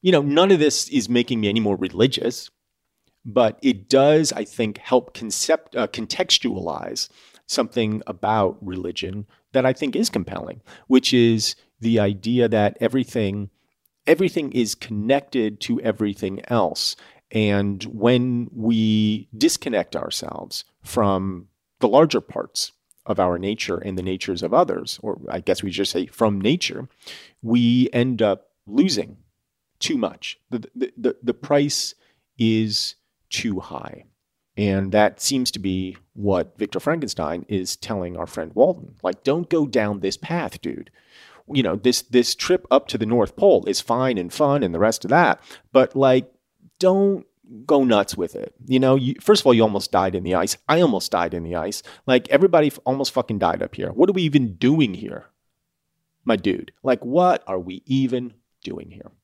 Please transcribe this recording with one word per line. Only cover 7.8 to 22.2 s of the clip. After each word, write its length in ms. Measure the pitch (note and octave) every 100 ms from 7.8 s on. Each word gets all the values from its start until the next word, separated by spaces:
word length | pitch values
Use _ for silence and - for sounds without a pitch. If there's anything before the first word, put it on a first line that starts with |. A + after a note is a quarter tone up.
| A2 G#2+ -
about 500 | G2 G2+ A2 F#2+ -
religion 680 | G2 F#2 F2+ F2 F2+ G2+ G2+ _ _
that 100 | C3
I 100 | B2+
think 220 | C3 D3 D3+
is 140 | A#3
compelling, 520 | - F2 F#2 - - _ - _
which 260 | B2+ -
is 420 | B2+ A#2 A2+ A2 - _ _
the 180 | A2+ A2+
idea 480 | G2+ G2+ G#2+ B2 A#2
that 300 | A2 G#2 -
everything, 720 | A2+ C3 B2 B2 G2+ G2+ G2 _ _ _ _ _ -
everything 440 | D#3+ F#3 E3+ C#3+
is 200 | B2+ A2
connected 880 | - - G#2 G#2+ C#3 C#3 C3 G#2+ G#2+
to 180 | - A#2
everything 600 | A#2+ G2 G#2+ G2 G2 G2 -
else. 480 | A#2+ F2+ - - - - _ _
And 540 | A2 G#2+ G2+ G2+ G2
when 680 | G#2 A2+ A2+ B2 B2+ A#2+ A#2
we 800 | - A2 A2+ A2 G#2+ G#2+ G#2+ - A2
disconnect 580 | - - - - - -
ourselves 720 | - - - - F#2 - - _
from 680 | - - G#2 F#2+ F#2+ F2+ F#2+ _ _ _
the 80 | A#2
larger 340 | B2 D#3+ A#2+